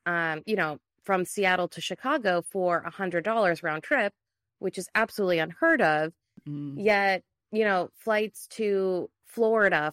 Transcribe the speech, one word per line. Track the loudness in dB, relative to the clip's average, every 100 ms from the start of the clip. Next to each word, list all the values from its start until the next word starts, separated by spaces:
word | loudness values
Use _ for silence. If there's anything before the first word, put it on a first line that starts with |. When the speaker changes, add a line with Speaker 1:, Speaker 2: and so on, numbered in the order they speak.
| -4
Speaker 1:
um, | -2 -2 -4 -4
you | -2
know, | -2 -4 _ _
from | -2 -2
Seattle | -2 0 2 2 -2
to | -6
Chicago | -10 -6 -2 0 0 0
for | -2 -2 0 0
a | -2
hundred | -6 -4 -2
dollars | 0 2 2 0
round | -4 -6
trip, | -2 0 0 -4 _ _ _ -8
which | -8 -6
is | -4
absolutely | -2 -2 0 0 2
unheard | 0 0 2 4
of. | 4 2 -2 -6 _ -18 -12
Speaker 2:
Mm. | -10 -8 -2
Speaker 1:
Yet, | 2 2 2 0 -6 _ _
you | -2
know, | 0 0 -2 _
flights | -2 -2 -2 -8 -12
to | -4 -2 0 0 -2 -6 _ _
Florida, | -2 2 4 4 4 0